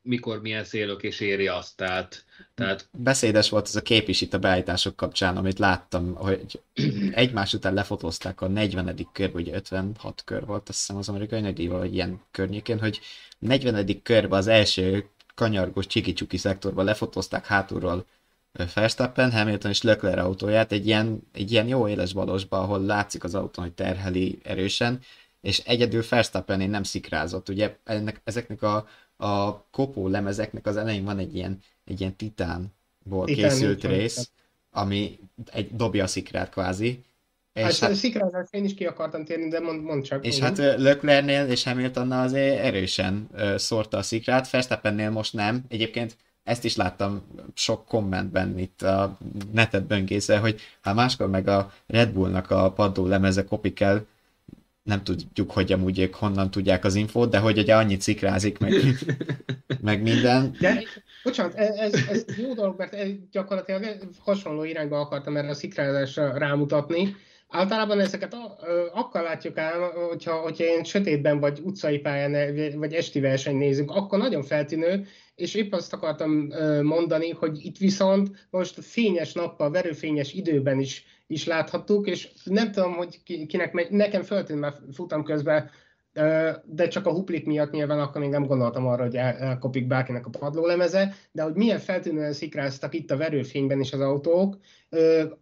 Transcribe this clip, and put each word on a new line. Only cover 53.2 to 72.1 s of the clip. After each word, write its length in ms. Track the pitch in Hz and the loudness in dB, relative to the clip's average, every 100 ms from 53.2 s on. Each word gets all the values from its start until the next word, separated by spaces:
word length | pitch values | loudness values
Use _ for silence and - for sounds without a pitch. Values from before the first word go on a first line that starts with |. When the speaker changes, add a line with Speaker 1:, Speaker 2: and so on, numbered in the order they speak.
| 95 95 | 4 2
Speaker 2:
kopik 360 | 98 107 98 - | 0 -2 -2 2
el, 260 | 101 101 107 _ _ _ - - _ _ | 2 2 0 _ _ _ -20 -20 _ _
nem 220 | - 101 | -2 -2
tudjuk, 460 | 98 - - - 98 | 0 -4 -4 -4 -2
hogy 220 | - - | 0 2
amúgy 260 | 95 92 95 | 2 2 2
ők 160 | 92 | 0
honnan 360 | - 104 98 98 | 0 -2 0 0
tudják 340 | 101 95 92 | 0 2 2
az 100 | 101 | 4
infót, 360 | 98 107 120 120 | 2 0 2 4
de 80 | 98 | 4
hogy 200 | 113 107 | 4 4
ugye 160 | 104 110 | 6 6
annyit 240 | 107 98 | 6 2
szikrázik, 580 | - 104 98 98 101 - | 0 0 2 2 0 0
meg, 140 | 101 190 131 131 160 131 - | 2 4 4 2 -2 -4 -4
Speaker 1:
<laughs> 500 | 139 - 135 - 131 | -6 -6 -10 -6 -4
Speaker 2:
meg 220 | 104 104 | 0 2
minden. 540 | 110 120 123 131 135 - | 2 4 6 4 2 2
Speaker 3:
De, 220 | 180 240 220 - _ - | 2 2 -2 -14 _ -6
bocsánat, 320 | 247 240 175 | -6 -2 -4
e-, 180 | 208 214 208 | 0 0 2
ez, 160 | 214 | 0
ez 300 | 196 127 214 - 196 | 2 2 -2 -4 -6
jó 160 | 254 | -6
dolog, 240 | 226 196 190 | -2 -2 -2
mert 160 | 180 | -8
ez 140 | 208 196 202 185 | -4 -6 -6 -6
gyakorlatilag 680 | 196 190 190 180 190 214 196 190 - | -6 -2 -4 -2 -4 -4 -8 -14 -8
hasonló 460 | - 202 165 151 | -2 -2 0 -6
irányba 360 | 156 160 147 147 | -4 -4 -2 -2
akartam 360 | 143 139 135 147 | -2 -6 -4 -4
erre 120 | 143 | -4
a 60 | |
szikrázásra 840 | 139 - - 139 139 131 160 143 135 | -6 -8 -2 0 0 -2 0 -2 0
rámutatni. 800 | 143 147 143 156 147 170 196 196 - _ _ | 0 2 2 0 0 0 0 -2 -18 _ _
Általában 520 | 170 196 220 214 202 | 0 0 2 2 2
ezeket 340 | 190 185 190 | 2 -2 -8
a-, 240 | 233 220 - 165 | -10 -14 -12 -2
ö, 200 | 175 170 | 0 0
akkor 300 | 190 254 175 | -4 -4 -2
látjuk 360 | 165 156 165 156 | -2 -4 -6 -4
el, 220 | 160 170 175 170 170 | -2 0 -2 -2 -4
hogyha, 240 | 165 170 | -4 -4
hogyha 320 | 160 165 160 | -2 -2 0
ilyen 200 | 165 165 | 2 2
sötétben 560 | 165 202 196 147 151 147 | 2 0 2 2 2 2
vagy 200 | 143 147 | 2 0
utcai 340 | 185 196 156 147 | -8 -4 -2 0
pályán, 360 | 147 | 0